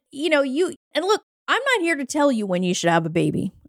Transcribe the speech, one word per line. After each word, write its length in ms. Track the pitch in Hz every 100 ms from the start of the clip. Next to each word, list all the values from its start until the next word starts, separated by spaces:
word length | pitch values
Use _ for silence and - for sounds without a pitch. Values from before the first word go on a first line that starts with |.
| _
you 180 | 262 330
know, 120 | 294
you, 320 | 277 269 359 - _
and 120 | 294 359
look, 180 | 427 _ _ -
I'm 140 | 392 554 480
not 60 |
here 140 | 339 294
to 100 | 262
tell 260 | 302 294
you 140 | 226 202
when 180 | 180
you 100 | 180
should 160 | 180 170
have 160 | 170 165
a 40 |
baby, 420 | 165 156 180 196 -